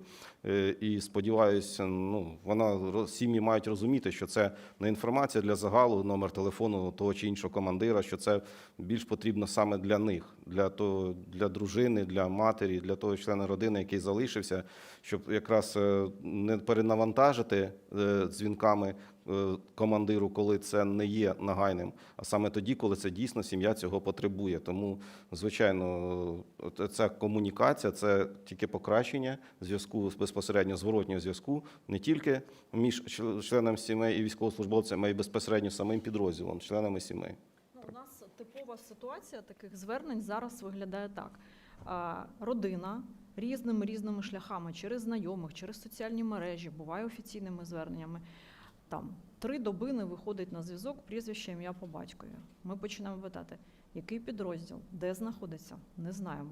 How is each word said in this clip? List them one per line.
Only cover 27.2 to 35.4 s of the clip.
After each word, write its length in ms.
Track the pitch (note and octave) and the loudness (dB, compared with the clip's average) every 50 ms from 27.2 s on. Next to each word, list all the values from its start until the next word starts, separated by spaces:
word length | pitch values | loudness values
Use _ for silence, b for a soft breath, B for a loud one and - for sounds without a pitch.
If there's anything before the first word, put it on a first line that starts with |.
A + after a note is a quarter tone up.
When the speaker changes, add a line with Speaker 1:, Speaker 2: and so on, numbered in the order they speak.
| A2 G#2 G#2+ G#2+ G#2 G2 G2 - A#2+ C3+ C#3+ - - G2+ | 0 2 2 2 2 2 4 4 4 4 4 4 2 0
Speaker 1:
це 360 | F#2 - G#2 G#2 G2+ G2 F#2+ G2 - - - | 0 2 4 4 6 6 4 0 -2 -12 -14
тільки 220 | - - - G#2+ | -12 -4 -4 -4
покращення 720 | - - G2 - G#2 G#2 A#2 B2 - - C3+ C3 C3 C3+ C3+ B B B B | -2 -2 -2 0 4 4 4 4 2 -2 -2 -2 -2 -4 -6 B B B B
зв'язку, 500 | F#2+ F2+ G2+ G2 - - - A2+ G2+ F#2+ F2+ - | -6 -4 -4 -4 -4 -4 -2 -2 0 0 0 -2
безпосередньо 580 | G2+ F#2+ - G2+ F#2 - G2+ G2+ F#2 F#2+ G2 | -2 -2 -2 -4 -2 2 4 4 4 4 2
зворотнього 420 | F2+ F#2 G#2+ A2 G#2+ F#2+ F#2+ F#2+ F2+ | -2 0 2 2 2 2 2 -2 -2
зв'язку, 440 | E2+ F#2+ F2+ - - C3+ C#3+ D3 D3 B B B B | -2 -4 -6 -6 -4 -4 -4 -4 -4 B B B B
не 120 | - G2+ G2 | -4 -4 -2
тільки 420 | - D3 D#3+ D3 - D3+ C3 C3 C3+ B B B B B - | 2 2 2 2 4 2 2 2 0 B B B B B 0
між 300 | A2+ A#2+ B2 A#2+ - - | 2 2 2 2 0 -6
чл-, 380 | - - - A2+ A2+ G2 G#2 | -8 -6 -4 -2 -2 -2 -2
членами 360 | G#2 - B2+ B2 A2+ A2+ A2 | -2 2 4 4 4 4 2
сімей 420 | G#2+ - - A2 A2 A2+ A2+ G#2 G2 | 0 0 -2 0 2 2 2 2 2
і 40 | A2 | 0
військовослужбовцями, 840 | G#2+ G#2+ - A#2 A2 G2+ - G#2+ F#2+ A2 A2+ G#2+ - G2+ F2+ G#2 | -2 -2 0 -2 -2 0 -2 0 4 4 4 4 4 0 2 2
а 40 | G#2 | 2
й 20 | G2+ | 2
безпосередньо 580 | G2 G2+ - - A2 | 0 -2 0 -2 -2